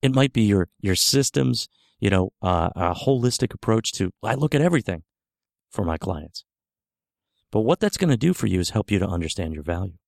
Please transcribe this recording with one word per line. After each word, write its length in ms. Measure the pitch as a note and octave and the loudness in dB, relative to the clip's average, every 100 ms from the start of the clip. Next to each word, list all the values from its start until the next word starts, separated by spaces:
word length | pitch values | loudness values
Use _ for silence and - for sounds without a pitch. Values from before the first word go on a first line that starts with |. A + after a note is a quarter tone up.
It 120 | C3+ | 2
might 180 | C3 C3+ | 2 2
be 100 | - | 4
your, 260 | A2 G2+ F2 _ | 4 4 2 _
your 160 | G2+ F2+ | -2 0
systems, 720 | - C3+ C3+ - C3 A#2 - _ _ _ | 2 2 2 0 0 -2 -6 _ _ _
you 100 | G#2 | 0
know, 220 | F#2+ F#2 _ | 2 0 _
uh, 280 | F#2 F2 E2 | 0 0 0
a 200 | - F2 | -2 -2
holistic 600 | F2+ - C3+ A#2+ - B2 | -2 0 2 2 0 -4
approach 380 | - - A2 - | -4 0 0 0
to, 180 | - F#2 - | -4 -4 -4
I 120 | A2 | -4
look 200 | B2+ D3+ | 0 0
at 80 | C#3+ | 2
everything 400 | D#3+ E3+ - F2 - _ _ _ _ _ _ | 2 2 -2 -8 -10 _ _ _ _ _ _
for 140 | - | -4
my 140 | F2+ E2 | -2 -2
clients. 460 | F#2 E2 D#2+ - - _ _ _ _ _ _ _ _ _ _ | -4 -8 -8 -18 -20 _ _ _ _ _ _ _ _ _ _
But 100 | G#2 | -2
what 180 | A2 F3 | 0 2
that's 180 | G#3+ - | 0 0
gonna 200 | F3+ B2 | 0 2
do 160 | F2 | 2
for 140 | F2+ G#2 | 0 0
you 120 | F#2 | 0
is 120 | F2 | 0
help 200 | - G#2 | -2 0
you 80 | G2+ | 0
to 80 | G2 | 0
understand 480 | F2 D#2+ - E2 | -2 -4 -6 -6
your 80 | D#2 | -8
value. 360 | D2+ E2+ F#2+ E2 | -6 -6 -6 -10